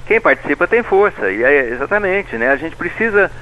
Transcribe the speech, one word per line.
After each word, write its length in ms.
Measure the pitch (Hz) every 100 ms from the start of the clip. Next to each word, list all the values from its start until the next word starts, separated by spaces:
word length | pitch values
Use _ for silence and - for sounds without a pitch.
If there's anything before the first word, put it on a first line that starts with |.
| -
Quem 160 | 220
participa 460 | 160 135 - 139 175
tem 160 | 226
força, 480 | 233 196 202 - 98
e 120 | 101
é 260 | 127 143 120
exatamente, 680 | 123 139 208 196 196 - 113
né? 120 | 120
A 60 | 139
gente 200 | 165 -
precisa, 560 | 170 - 220 202 175 -